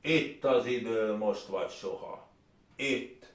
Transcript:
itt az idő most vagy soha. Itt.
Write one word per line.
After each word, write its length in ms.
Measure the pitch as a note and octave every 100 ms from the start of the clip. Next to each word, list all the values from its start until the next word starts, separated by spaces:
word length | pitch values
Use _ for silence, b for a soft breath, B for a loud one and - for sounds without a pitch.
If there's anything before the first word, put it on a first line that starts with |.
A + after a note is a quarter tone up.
itt 440 | D3 D#3+ C#3 -
az 220 | C#3 B2 B2
idő 500 | B2 A2 A2+ G#2+ G#2
most 300 | G#2+ G2 -
vagy 240 | F#2+ F2+
soha. 580 | - F#2+ F#2 F2+ F2+ - _ _ _ _ _
Itt. 560 | C3+ B2 A#2+ - -